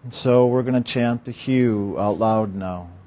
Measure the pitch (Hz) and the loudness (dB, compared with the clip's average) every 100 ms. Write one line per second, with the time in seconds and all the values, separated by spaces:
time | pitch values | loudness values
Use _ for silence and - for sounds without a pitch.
0 | 123 - 131 123 127 123 123 127 120 127 | -6 -2 4 4 4 2 0 -2 0 -2
1 | 120 120 - 117 - 131 123 104 101 87 | 0 -2 -8 -10 -2 2 2 2 -2 -2
2 | 104 92 110 110 107 95 92 90 90 87 | -2 0 0 0 -2 -6 -8 -10 -12 -20